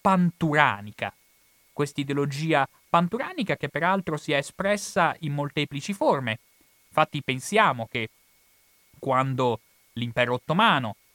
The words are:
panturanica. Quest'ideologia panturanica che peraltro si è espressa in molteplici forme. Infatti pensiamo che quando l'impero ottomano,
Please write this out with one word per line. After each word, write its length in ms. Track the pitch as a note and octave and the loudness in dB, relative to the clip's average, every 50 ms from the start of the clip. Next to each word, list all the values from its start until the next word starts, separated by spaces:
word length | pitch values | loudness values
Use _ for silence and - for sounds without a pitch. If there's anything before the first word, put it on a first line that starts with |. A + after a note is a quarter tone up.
panturanica. 1160 | _ G3+ F#3+ F#3 F3+ E3+ - - E3+ D#3+ D3 D3+ D3 C3 G2+ G#2 G2+ G#2+ G#2+ - A2+ G2 - _ _ _ _ _ _ _ _ _ _ _ _ | _ 2 4 4 4 2 2 0 -2 2 4 4 4 4 4 0 -6 -12 -10 -8 -8 -8 -8 _ _ _ _ _ _ _ _ _ _ _ _
Quest'ideologia 960 | - D3 C#3+ - - C#3 C#3 C#3 C#3+ C#3+ C#3+ C3+ C#3 D#3 D#3+ D#3 C#3+ C#3 - - _ _ _ | -4 -4 -2 -2 -4 -4 -2 0 0 0 -2 -2 -4 -2 2 2 2 2 0 -4 _ _ _
panturanica 640 | - E3+ F3 E3+ - A#3+ C#4 E4+ F#4+ E4+ A3 E3+ D3 | 2 2 2 2 -2 -4 -6 -6 -6 -6 -4 -4 -2
che 140 | - - C#3+ | -4 -4 -6
peraltro 480 | - D3 D#3+ F3+ F#3+ G3 F3 - D#3 D3 | -4 -2 0 0 0 0 0 -2 -4 -4
si 140 | - - B2+ | -2 0 0
è 40 | |
espressa 800 | C#3 C#3+ - - - F#3+ G3 G#3 G#3 - - - G3 E3+ D3+ - - | 0 0 -4 -8 -4 -2 -2 -2 -2 -4 -4 0 0 2 2 0 -2
in 120 | E3 D3 C#3+ | -6 -6 -4
molteplici 640 | C#3+ C#3+ C#3+ - D#3 D3 - C#3+ C#3 - - G3+ | -4 -4 -4 -4 -4 -4 -4 -6 -8 -8 -8 -6
forme. 460 | - D4+ D4 F#3+ C#3 B2+ A#2 A2 - _ _ _ _ _ _ _ _ _ _ | -2 0 0 0 0 0 -4 -6 -6 _ _ _ _ _ _ _ _ _ _
Infatti 340 | - D3+ D#3 - - D3 - | 0 0 0 0 -2 -6 -6
pensiamo 640 | - C3 C3 - - G3 A3 G#3+ F3 C3 A#2+ A2+ - | -4 -6 -6 -6 0 2 4 4 4 2 0 -6 -6
che 200 | - B2 A2 A2 - _ _ _ _ _ _ _ _ _ _ _ _ _ _ _ _ - | -6 -6 -6 -6 -10 _ _ _ _ _ _ _ _ _ _ _ _ _ _ _ _ -10
quando 640 | - C3+ B2+ B2+ C3 C3+ C3 B2 C3 B2 A2+ - - _ _ _ _ _ _ | -4 0 0 2 2 0 0 0 0 0 0 -2 -6 _ _ _ _ _ _
l'impero 400 | A#2 A#2+ A#2+ A#2 B2+ B2 A#2+ B2 | -8 -8 -4 0 0 0 0 0
ottomano, 640 | B2 - - D#3 F#3 A3+ A3 F3+ C#3 B2 G#2+ G2+ - _ _ | -4 -2 -2 0 2 4 4 4 2 0 -4 -8 -12 _ _